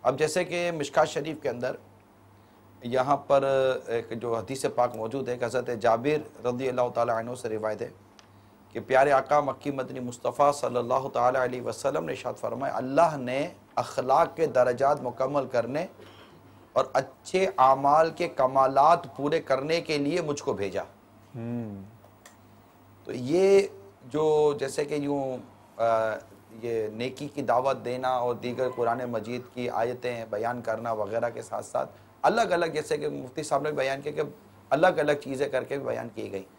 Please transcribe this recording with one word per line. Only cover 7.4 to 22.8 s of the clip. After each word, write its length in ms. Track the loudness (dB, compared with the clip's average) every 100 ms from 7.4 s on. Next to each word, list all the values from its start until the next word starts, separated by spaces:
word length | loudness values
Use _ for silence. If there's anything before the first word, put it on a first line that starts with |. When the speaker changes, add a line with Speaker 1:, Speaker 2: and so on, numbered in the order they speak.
| -6
Speaker 1:
रिवायत 320 | -4 -4 -4
है 100 | -8 -12 -20 -20 _ -20 _ _ -14
कि 40 | -12
प्यारे 300 | 4 6 6
आका 280 | 4 4 2
मक्की 280 | 2 -4 -6
मदनी 260 | -4 -6 -8
मुस्तफ़ा 500 | -10 -6 -6 4 2
सल्लल्लाहु 560 | 4 -2 -2 0 0 0
ताला 320 | 2 2 2
अलैहि 180 | 0 -2
वसल्लम 400 | -6 -4 -2 -2
ने 100 | -4
इरशाद 220 | -6 -6 -6
फरमाया, 360 | -6 -4 -4
"अल्लाह 420 | -4 0 4 4 2
ने 200 | -4 -4 -4 -10 _ -6
अखलाक 560 | -4 -4 2 4 2
के 120 | 0 0
दर्जात 520 | 4 2 4 2 0
मुकम्मल 420 | -4 -4 -2 -2 -2
करने 380 | -2 -2 -4 -6 -12 -20 -20 -20 -20 -20 -20 -4
और 160 | -2 0
अच्छे 500 | 0 -2 -14 -2 0 0 6
आमाल 500 | 6 6 6 6 4 0
के 100 | -4
कमालात 760 | 2 2 4 4 6 6 6 2 -4
पूरे 220 | 0 0
करने 360 | 0 -2 2 -2
के 160 | 0 0
लिए 220 | 0 0
मुझको 300 | -2 -4 -4
भेजा।" 300 | -2 -4 -4 -8 -16 _ -20 -18
Speaker 2:
हम्म। 480 | -12 -8 -6 -8 -12 -16 -20 -20 _ -20 -20 -20 -20 _ _